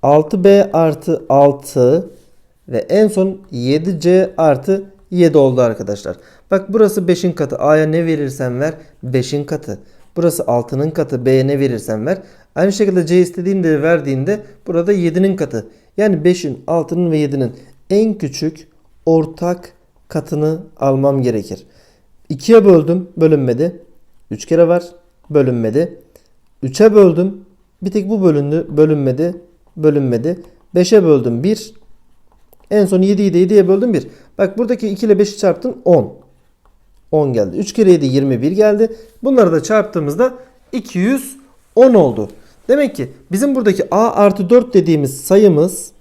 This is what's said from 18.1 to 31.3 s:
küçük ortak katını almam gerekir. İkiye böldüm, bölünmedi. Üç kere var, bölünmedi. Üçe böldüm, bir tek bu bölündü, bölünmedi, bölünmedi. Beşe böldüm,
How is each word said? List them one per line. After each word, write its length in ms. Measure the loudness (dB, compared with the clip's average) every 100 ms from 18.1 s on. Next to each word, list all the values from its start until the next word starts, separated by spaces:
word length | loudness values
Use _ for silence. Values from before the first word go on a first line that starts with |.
| -2
küçük 500 | -8 -6 -8 -8 -20 _ _ _ 0
ortak 680 | 0 0 -6 -6 -6 -10 _ _ _ _
katını 500 | -8 -6 -4 -4 -4 -10 _
almam 460 | -2 0 0 0
gerekir. 440 | -2 -2 -6 -14 -16 _ _ _ _ _ _
İkiye 360 | -10 4 6
böldüm, 440 | 8 4 4 -2 -4 0
bölünmedi. 680 | 2 2 0 -2 -4 -6 -20 _ _ _ _
Üç 160 | -14 -4
kere 220 | 2 2
var, 160 | 2 -4 -20 _ _ _
bölünmedi. 680 | 0 0 0 -2 -2 -4 -6 _ _ _ _ _ _
Üçe 320 | -10 2 4
böldüm, 460 | 6 4 4 -2 -6 -20 _ _ _
bir 80 | -6
tek 180 | -6 -4
bu 140 | 0
bölündü, 440 | 0 0 -2 -4 -4
bölünmedi, 680 | 0 2 2 -2 -2 -4 -6 -18 _ _ -2
bölünmedi. 640 | 0 0 -2 -2 -4 -6 -12 _ _
Beşe 300 | -2 4 4
böldüm, 380 | 4 2 2